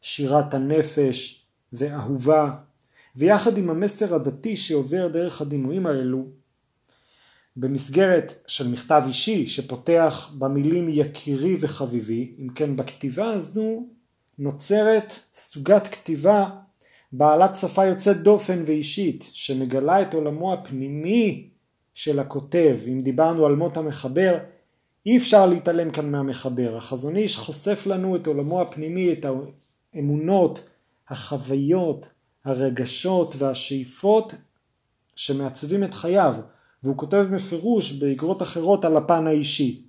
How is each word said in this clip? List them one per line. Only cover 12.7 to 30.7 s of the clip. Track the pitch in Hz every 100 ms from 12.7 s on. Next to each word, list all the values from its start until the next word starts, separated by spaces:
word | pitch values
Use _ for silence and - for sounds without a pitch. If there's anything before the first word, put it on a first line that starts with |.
| 131
בכתיבה | 127 - 139 127 220
הזו | 214 156 202 220 226 240 _ _ _ _ -
נוצרת | 143 143 - 202 214 220 214 - _
סוגת | - - 151 147 202 202
כתיבה | - - 151 156 208 190 - - _ _ _ _
בעלת | 131 147 151 190 196
שפה | 180 - 196
יוצאת | 185 202 185
דופן | 185 208 208 180 156
ואישית, | 156 147 - 190 - -
שמגלה | - - 131 131 135 139 190
את | 190
עולמו | 160 147 151 180
הפנימי | 185 - 135 135 147 160 226 220 147 - _ _ _ _
של | - - 143
הכותב. | 135 143 143 175 160 120 110
אם | 127
דיברנו | 131 127 160 165 151
על | 143
מות | 170 165
המחבר, | 156 143 131 139 190 170 - _ _ _ _ _ 202
אי | 247
אפשר | 247 214 185
להתעלם | 170 175 170 165
כאן | 156 147
מהמחבר. | 143 135 127 135 123 120 113
החזון | 117 127 139 180
איש | 214 -
חושף | - 147 202 202 196
לנו | 190 185 180
את | 156
עולמו | 143 143 180
הפנימי, | 175 151 156 175 185
את | 151 143 131 147 - _ _ _
האמונות, | - 143 147 160 196 165 - -